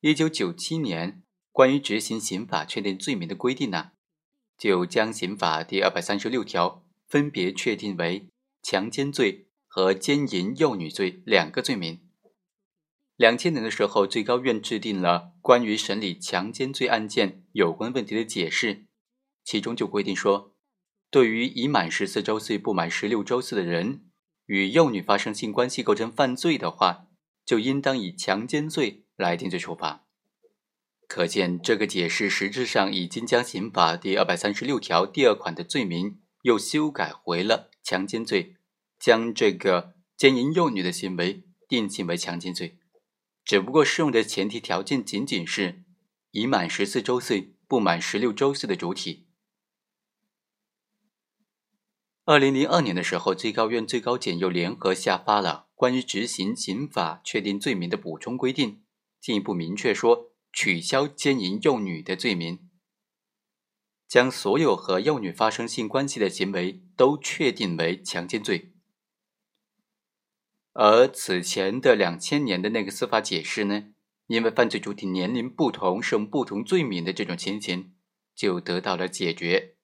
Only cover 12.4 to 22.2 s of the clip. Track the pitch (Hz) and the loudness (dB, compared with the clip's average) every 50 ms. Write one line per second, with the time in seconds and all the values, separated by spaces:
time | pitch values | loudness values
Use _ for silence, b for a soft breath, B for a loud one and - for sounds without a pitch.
12.4 | _ _ _ _ _ _ _ _ _ _ _ _ _ _ _ _ 120 113 117 123 | _ _ _ _ _ _ _ _ _ _ _ _ _ _ _ _ 6 6 6 6
13.4 | - 180 165 135 110 113 110 - 107 98 - 110 101 95 - 120 107 104 123 123 | 0 -2 0 0 -4 -4 0 0 0 2 4 2 2 2 0 -4 0 0 0 0
14.4 | 127 131 113 107 104 - 120 107 92 110 104 95 92 87 87 85 85 - _ _ | 2 0 -2 -2 -2 -4 -4 -4 -2 -2 -2 0 2 2 2 2 0 -8 _ _
15.4 | _ - 127 123 123 107 104 110 - - 98 104 107 95 87 - - - - 90 | _ 4 4 4 4 0 -2 -2 -2 -4 -4 -4 -4 -6 -6 -6 -8 -4 -4 -2
16.4 | 95 104 - - 135 131 135 - 131 117 117 113 107 104 - - 110 98 - - | -4 -4 -6 -6 -6 -6 -4 -4 0 0 0 0 0 -2 0 0 0 0 -2 -8
17.4 | _ _ _ 113 95 85 82 - 104 117 127 131 113 101 110 107 117 110 - 104 | _ _ _ 2 2 2 2 -2 -6 -4 -4 -4 -4 -4 -4 -4 -4 -4 -4 -4
18.4 | 87 80 - - - 113 101 - - _ _ _ _ _ _ _ _ _ _ _ | -4 -2 -2 -2 -2 -2 -4 -6 -12 _ _ _ _ _ _ _ _ _ _ _
19.4 | _ - - 107 98 113 117 110 117 98 101 104 98 95 98 87 - 107 98 98 | _ -6 -6 -4 -4 -4 -4 -4 -4 -2 -2 -2 -2 -2 -4 0 2 2 2 2
20.4 | 95 - _ _ _ _ _ _ _ _ _ _ _ _ - 143 127 113 110 113 | 0 -10 _ _ _ _ _ _ _ _ _ _ _ _ 4 6 6 6 4 0
21.4 | 120 131 - - 117 139 147 117 87 82 - - 101 95 - 113 | -2 -4 -4 -2 -2 0 2 2 0 0 -2 -4 -4 -2 -2 -4